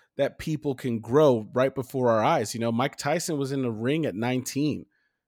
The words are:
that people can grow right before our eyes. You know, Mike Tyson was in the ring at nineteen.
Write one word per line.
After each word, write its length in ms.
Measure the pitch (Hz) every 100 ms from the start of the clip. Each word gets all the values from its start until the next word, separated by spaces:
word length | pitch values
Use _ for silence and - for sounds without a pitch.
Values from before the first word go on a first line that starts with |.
| _ -
that 240 | 139 -
people 340 | - 151 147
can 260 | 131 131 117
grow 500 | 110 135 151 117 101
right 220 | 123 135 135
before 340 | 120 135 123
our 120 | 113
eyes. 300 | 117 165 107
You 80 | 117
know, 100 | 117
Mike 240 | 117 139 -
Tyson 420 | 143 165 - 151
was 140 | 135
in 100 | 139
the 100 | 123
ring 340 | 110 120 156 139
at 100 | 92
nineteen. 720 | 120 127 120 131 147 101 - _ _ _